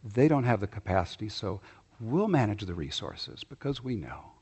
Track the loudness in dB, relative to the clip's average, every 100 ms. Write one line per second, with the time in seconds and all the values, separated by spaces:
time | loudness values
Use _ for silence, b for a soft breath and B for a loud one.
0 | -2 4 6 6 4 2 0 -6 2 2
1 | 2 -6 -8 -6 -6 -6 B B _ _
2 | -2 0 4 4 4 0 -4 -4 -4 -6
3 | -8 -10 -12 -12 -16 -6 -6 -4 -4 -4
4 | -6 -12 -14 -20